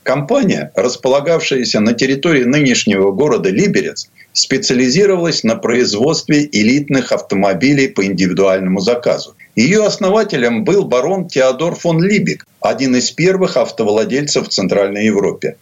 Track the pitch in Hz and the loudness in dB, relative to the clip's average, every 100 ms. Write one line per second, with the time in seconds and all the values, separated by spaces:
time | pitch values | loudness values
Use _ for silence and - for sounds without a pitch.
0 | - 139 147 277 196 - - - 127 - | -4 -2 0 0 0 -2 -4 -2 -2 -2
1 | 127 139 156 165 - 131 117 110 107 120 | 0 0 2 0 0 -2 -2 0 0 0
2 | 131 139 175 143 123 151 135 - 107 98 | 0 0 0 2 2 2 2 0 0 2
3 | 98 95 147 107 85 107 196 110 82 - | 2 2 0 0 0 0 0 0 -4 -8
4 | - _ - - - 131 - 123 127 156 | -16 _ -10 -6 -2 -2 0 0 2 2
5 | 202 180 170 - 110 113 110 120 104 101 | 2 2 0 -2 -2 -2 0 0 0 0
6 | 139 160 - 147 147 104 107 143 143 135 | 0 -2 0 0 0 0 2 2 0 -2
7 | - 113 - 98 98 90 135 139 135 - | 0 -4 -2 0 0 2 2 2 0 0
8 | 98 90 92 90 98 95 92 98 107 120 | -2 0 0 2 2 2 0 0 0 0
9 | 117 - - - - - 135 214 208 - | 0 -2 -6 -20 -6 0 2 2 2 0
10 | 190 220 214 147 117 113 180 202 123 123 | 0 0 0 0 0 0 0 0 2 0
11 | 147 190 165 135 131 123 165 165 170 160 | 0 -4 -2 0 2 0 -4 -4 0 2
12 | 190 208 - 120 - - 104 117 135 127 | 2 2 -2 -6 -12 -4 -4 0 0 0
13 | - - 180 185 185 - 113 - 104 107 | -2 0 0 2 0 0 -2 -2 0 0
14 | 101 131 147 131 110 - 92 98 101 101 | 0 -2 -2 -4 -4 -4 0 0 0 0
15 | 107 101 90 - - - | 0 0 0 -2 -8 -8